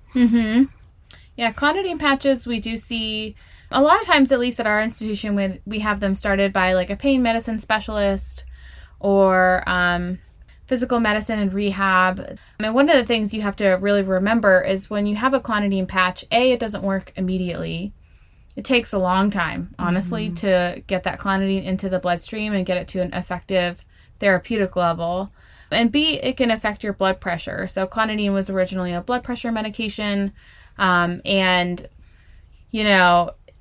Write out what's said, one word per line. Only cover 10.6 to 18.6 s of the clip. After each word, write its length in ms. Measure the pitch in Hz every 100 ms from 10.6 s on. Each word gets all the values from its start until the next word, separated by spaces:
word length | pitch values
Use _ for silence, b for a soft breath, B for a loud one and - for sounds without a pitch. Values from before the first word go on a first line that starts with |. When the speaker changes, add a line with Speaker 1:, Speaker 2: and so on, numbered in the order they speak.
| -
Speaker 1:
physical 340 | 254 240 240
medicine 400 | 220 208 214 214
and 120 | 202
rehab. 840 | 196 202 190 196 185 185 190 - - b b
And 140 | 214
one 140 | 240 294
of 80 | 294
the 80 |
things 300 | 233 226 208
you 80 | 214
have 140 | 208 196
to 140 | 196
really 300 | 185 202 202
remember 600 | 190 185 202 233 208 185
is 260 | - 190 -
when 180 | 208 208
you 100 | 208
have 180 | 254
a 60 | 262
clonidine 480 | 240 208 202 190 185
patch, 360 | 190 185 185 -
A, 220 | 226 254
it 80 | 240
doesn't 240 | 226 214
work 280 | 196 190 - -
immediately. 760 | 185 185 180 165 165 165 202 - b b b b b
It 100 | -